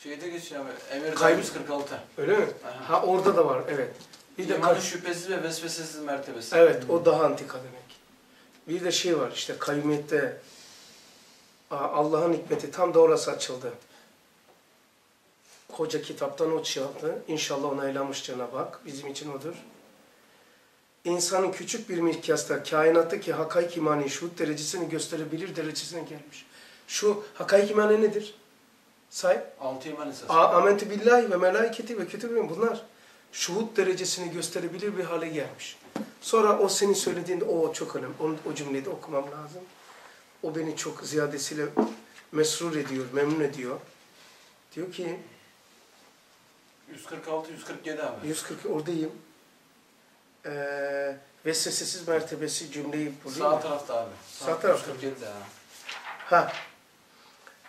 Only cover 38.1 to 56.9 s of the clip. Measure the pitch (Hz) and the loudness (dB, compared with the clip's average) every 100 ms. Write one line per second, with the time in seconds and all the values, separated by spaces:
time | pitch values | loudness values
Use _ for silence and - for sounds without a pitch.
38.1 | 151 156 156 - 139 143 135 135 120 - | -4 -2 -2 -6 -6 -4 -4 -4 -8 -4
39.1 | - 143 151 151 180 185 - - - - | -4 -4 -8 -12 -14 -16 -20 -20 -20 -20
40.1 | - - _ 165 156 160 151 160 147 156 | -20 -20 _ -6 -4 -4 -6 -8 -8 -4
41.1 | 151 147 143 - 151 147 - - - - | -2 0 -2 -6 -4 -2 0 0 -2 -18
42.1 | - - 151 156 - 170 151 135 131 123 | -20 -4 0 2 0 -4 -4 -4 -4 -2
43.1 | 135 147 156 143 135 123 135 - - _ | 0 2 2 0 -2 -8 -8 -12 -20 _
44.1 | - - - - _ _ 156 180 185 175 | -20 -20 -20 -20 _ _ -10 -10 -8 -8
45.1 | 185 - - _ _ _ _ _ _ - | -8 -12 -20 _ _ _ _ _ _ -20
46.1 | _ _ _ _ _ _ _ - - - | _ _ _ _ _ _ _ -20 -20 -14
47.1 | 160 165 156 160 156 - 151 156 151 143 | -12 -6 -4 -6 -12 -14 -10 -8 -6 -6
48.1 | - 151 156 - 156 - 151 151 160 156 | -6 -6 -6 -8 -8 -4 -4 -2 -4 -4
49.1 | - - _ _ _ _ _ _ _ _ | -8 -18 _ _ _ _ _ _ _ _
50.1 | _ _ _ 156 143 143 139 143 139 139 | _ _ _ -10 -6 -6 -4 -4 -2 -4
51.1 | 135 - _ 156 160 180 - 170 180 165 | -6 -12 _ -4 -2 -2 -4 -4 -6 0
52.1 | 160 160 147 151 - 160 147 143 151 147 | 0 0 -4 -4 -4 -8 -8 -6 -4 -6
53.1 | 135 135 139 147 151 151 147 135 117 117 | -8 -10 0 2 2 0 -4 -2 -4 -4
54.1 | - - - 131 165 190 160 135 131 135 | -10 -18 -6 -2 2 4 4 0 -8 -8
55.1 | 131 110 104 104 - - - - - - | -8 -10 -12 -16 -20 -20 -20 -16 -14 -14
56.1 | - - 175 - - - - _ | -12 4 4 4 -2 -12 -20 _